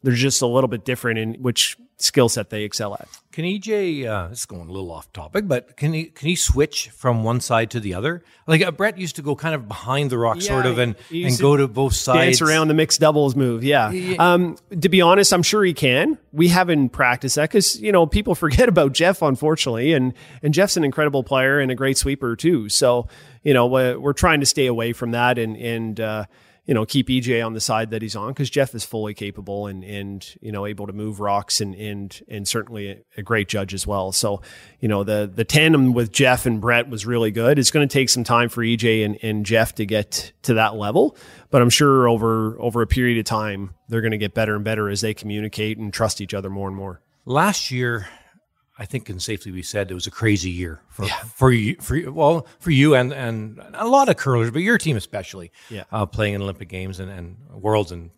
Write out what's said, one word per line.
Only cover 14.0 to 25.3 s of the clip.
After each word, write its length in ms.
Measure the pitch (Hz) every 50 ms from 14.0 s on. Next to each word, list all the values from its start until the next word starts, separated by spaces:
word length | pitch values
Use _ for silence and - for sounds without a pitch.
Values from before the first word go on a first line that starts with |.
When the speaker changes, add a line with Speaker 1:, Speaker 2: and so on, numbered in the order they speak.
| 180 180 185 170
Speaker 1:
Um, 380 | 165 175 175 175 180 165 151 - _ _ 202 170
to 80 | 147 190
be 120 | 175 185
honest, 320 | 175 170 185 202 196 -
I'm 120 | 190 175 165
sure 180 | - 208 214 196
he 100 | 180 156
can. 440 | - 147 131 123 139 180 302 302 - _ _
We 160 | - 156 170 175
haven't 400 | 170 185 185 175 165 147 135 123
practiced 480 | - - 135 123 123 123 - 127 -
that 160 | 147 151 160
'cause, 240 | - 208 180 - -
you 160 | - 214 214
know, 120 | 196 180 170
people 280 | 151 - 208 208 254 170
<laughs> 80 | - 170
forget 240 | 151 127 175 - 240
about 220 | 180 175 151 135
Jeff, 300 | 131 - 160 180 196 -
unfortunately, 720 | 165 147 131 - 147 151 160 156 - 139 117 113 123 151
and, 200 | 165 139 127 127 120 - - - - -
and 100 | - 147
Jeff's 240 | 147 175 196 202 -
an 60 | 180
incredible 400 | 156 139 127 - 151 147 139 135
player 380 | 117 - 139 131 131 135 139 147
and 100 | 139 131
a 60 | 127
great 200 | 117 135 135 135
sweeper, 380 | - - 139 139 135 135 120 117
too. 340 | - - 165 180 123 107 104
So, 380 | - - 139 123 123 120 117 - - - - - - - _
you 100 | 151 139
know, 140 | 123 120 123
we're, 280 | 127 131 127 123 123 -
we're 120 | 131 143
trying 280 | 139 - - 175 160 147
to 60 | 143
stay 200 | - - 151 135
away 260 | 127 120 113 113 117
from 200 | 113 - 123 117
that 260 | 117 120 123 123